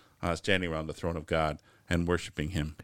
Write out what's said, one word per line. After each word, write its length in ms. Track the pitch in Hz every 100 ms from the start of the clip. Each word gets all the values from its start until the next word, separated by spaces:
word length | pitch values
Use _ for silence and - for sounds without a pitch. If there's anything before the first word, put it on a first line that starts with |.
| - _
uh, 120 | 87
standing 360 | 82 - 95 90
around 160 | 80 78
the 60 |
throne 240 | 76 90 85
of 80 | 76
God 320 | 82 78 76 - - -
and 180 | 87 85
worshiping 440 | 87 - - 76
Him. 260 | 82 76 -